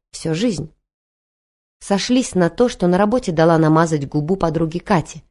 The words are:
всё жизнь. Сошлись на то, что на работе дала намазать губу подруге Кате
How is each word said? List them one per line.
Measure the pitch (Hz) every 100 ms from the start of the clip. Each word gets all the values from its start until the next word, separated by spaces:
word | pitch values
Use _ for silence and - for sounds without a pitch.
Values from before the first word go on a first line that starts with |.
| _
всё | - 165
жизнь. | 160 240 175 156 _ _ _ _ _ _ _ _ _ _ _
Сошлись | - 196 - 247 240
на | 185 170
то, | - 240
что | - 175
на | 180
работе | 208 254 247
дала | 160 165 160
намазать | 156 160 165 156 139
губу | 151 151 190
подруге | 165 160 165 175
Кате | - 170 - 156 -